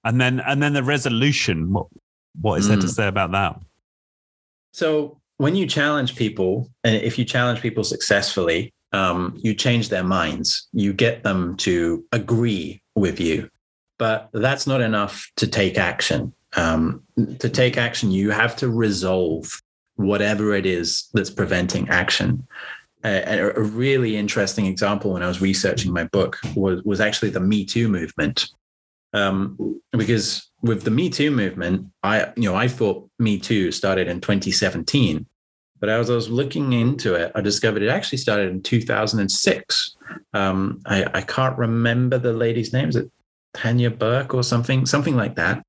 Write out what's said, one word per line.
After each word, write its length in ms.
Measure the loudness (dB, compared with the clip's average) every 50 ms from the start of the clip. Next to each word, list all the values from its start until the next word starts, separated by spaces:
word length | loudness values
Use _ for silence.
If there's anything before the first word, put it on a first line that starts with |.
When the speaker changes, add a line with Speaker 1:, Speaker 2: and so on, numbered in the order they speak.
| _
Speaker 1:
And 160 | 0 2 2
then, 200 | 2 2 2 0 -2
and 160 | 0 0 2
then 120 | 2 2 2
the 100 | 2 2
resolution, 880 | 2 0 0 0 0 0 2 2 2 2 2 0 0 0 0 0 0
what, 140 | 0 -2 -2 -6 _ -20 _ _ _ _ _ _ _ -4
what 200 | -2 0 0 2
is 80 | 2 4
there 80 | 4 2
to 80 | 2
Speaker 2:
Mm. 40 | 0
Speaker 1:
say 180 | 0 0 0 0
about 240 | 0 0 -2 0
that? 280 | 0 0 0 0 -4 -8 -18 _ _ _ _ _ _ _ _ _ _ _ _ _ _ _ _ _ _ _ _ _
Speaker 2:
So 480 | _ -2 0 2 2 0 0 -2 -10 _ _ _ _ 0
when 160 | 2 2 2
you 100 | 2 0
challenge 500 | 0 0 0 2 2 2 0 -2 -2 -2
people, 540 | -2 -2 -2 0 0 0 0 0 -2 -4 -8 -10 _ 2
and 100 | 2 2
if 220 | 2 0 -2 -2 -2
you 60 | -4
challenge 360 | -2 0 0 0 0 0 -2
people 240 | -4 -4 -2 -2 -2
successfully, 880 | -2 -4 -4 0 2 2 2 2 0 -2 0 0 2 0 0 -2 -6 _ _ _ _
um, 420 | -2 0 0 0 0 0 -4 -4 -6 -2
you 120 | -2 -2 -2
change 340 | 0 0 2 2 2 0 0
their 160 | -2 0 0
minds. 640 | 2 2 2 0 0 -2 -4 -2 -2 -2 -2 -6 _
You 200 | -2 0 0 0
get 300 | 2 2 2 2 0 0 -2
them 320 | 0 0 0 -2 -2 -4 -2
to 460 | 0 0 2 2 2 0 -2 -2 -4 _
agree 680 | -4 -4 0 0 0 2 2 2 0 -2 -4 -8 -10 -14 _ _ _
with 260 | 0 0 0 0 0
you. 300 | 0 0 0 0 -4 -8 _ _ _ _ _ _ _ _ _ _
But 320 | 0 0 0 -2 -4 -6
that's 340 | -4 2 2 2 2 0 -2
not 140 | -2 0 0
enough 500 | 0 0 0 0 -2 -4 -6 -12 -16 -12 _
to 100 | -4 -4
take 300 | -2 0 0 0 0 0
action. 560 | 0 -2 -2 -2 -4 -2 -2 -2 -2 -4 -6 -12 _ _ _ -4
Um, 460 | -2 0 0 0 0 0 -2 -2 -6 _ _ _ -2 -2 -2 -4 -4
to 80 | -4 -2
take 260 | 2 2 2 2 2
action, 340 | 0 -2 -2 -2 -2 0 0
you 200 | 2 2 2 0
have 260 | 2 2 0 0 0
to 140 | -2 -2 -2
resolve 800 | 0 2 2 0 0 0 0 0 2 2 2 0 -2 -4 -6 -10 -12 -14 _ _ _ _ _ _ _
whatever 580 | -2 0 2 2 2 2 0 2 0 0 2 0
it 100 | 2 0
is 440 | 0 0 0 -2 -2 -4 -4 -6 -2
that's 180 | -2 -2 -2 0
preventing 580 | -2 -4 -2 0 0 0 0 0 -2 -2 0 0
action. 560 | 0 0 2 0 0 0 0 0 0 -2 -4 _ -18 -18 -16 -16 -16 -18 _ _ _ _ -4
Uh, 40 | -2
and 320 | 0 0 0 0 0 0
a, 180 | 0 0 0 0
a 40 |
really 540 | -2 -2 0 0 0 2 2 2 2 0 0
interesting 500 | 0 -2 -2 0 0 0 0 0 0 0
example 460 | 0 0 0 0 0 0 0 0 -2
when 100 | -2 0
I 60 | -2 -2
was 140 | -2 0
researching 500 | 0 0 2 2 2 0 0 0 -2 -2
my 120 | -2 -2 -2
book 340 | 0 2 0 0 0 -2 -8 -8 -4 -2
was, 260 | 0 0 0 0 0 -2
was 160 | -2 0 0
actually 300 | 0 0 0 -2 -2 -2
the 100 | 0 0
Me 240 | 2 2 2 2 0
Too 240 | -2 0 0 2 2
movement. 600 | 0 0 -2 -4 -4 -2 -2 -2 0 -2 -4 -6 _ _ _ _ _ _ _ _ _ _ _ _
Um, 680 | -2 0 0 2 0 0 -2 -4 -4 -6 -6 -6 -6 -8 _ _
because 560 | -2 0 2 2 2 2 2 -2 -6 -6 -10 _ _ _
with 220 | 0 0 0 0 0
the 60 | 2
Me 200 | 2 2 2 0
Too 200 | 0 0 0 2
movement, 560 | 2 2 0 -2 -4 -4 -2 0 0 -2 -2 -8 _ _
I, 300 | 0 2 2 2 0 0 -2
you 80 | -2 0
know, 100 | 0 2
I 120 | 2 0 0
thought 400 | 0 0 0 0 0 -2 -8 _ _ 0
Me 200 | 2 2 2 0
Too 320 | 0 0 0 2 2 0
started 380 | -2 -2 0 0 0 0 0 -2
in 120 | -4 -4
twenty 300 | 0 0 0 0 0 0
seventeen, 760 | 0 2 0 0 -2 -2 -4 0 2 4 4 4 2 -2 -6 _ _ _ _ _ _ _ _ _ _ _
but 80 | -2 0
as 220 | 0 0 0 0
I 40 | 0
was 140 | 0 0 -2
looking 440 | -2 -2 -2 -2 -2 -2 0 2
into 420 | 2 4 4 2 2 2 0 0 0
it, 160 | 0 0 -2 -4
I 60 | -2
discovered 420 | 0 0 0 2 2 2 2 2
it 60 | 0 2
actually 300 | 0 0 -2 -4 -6 -2
started 320 | 0 0 2 2 0 0
in 120 | -2 -6
two 180 | -2 0 0 0
thousand 400 | 2 2 0 0 0 0 0 0
and 100 | 0 0
six. 680 | 0 2 2 2 0 0 -2 -4 -2 -2 -2 -4 -10 _ -18 -18 -18 -18 _ _ -2
Um, 460 | 0 0 0 0 0 -2 -2 -4 -8 -4
I, 200 | -2 0 0 0 0 -2
I 60 | -4
can't 380 | -4 -2 -2 0 0 0 0 0
remember 600 | 0 0 2 2 2 2 2 2 2 2 2 2
the 140 | 0 0
lady's 400 | 0 2 0 2 2 0 -2 0
name. 160 | 0 0 0 2
Is 80 | 0
it 140 | 0 -2 -2 _ _ _ _ _ _ _ _ -12
Tanya 360 | -4 -2 0 2 4 2 2
Burke 440 | 0 0 0 0 2 0 0 0 0
or 80 | 0
something? 440 | 0 2 0 0 2 2 2 2 2
Something 300 | 2 2 2 2 2 2
like 200 | 2 0 0 -2
that. 260 | 0 0 0 0 -2 -6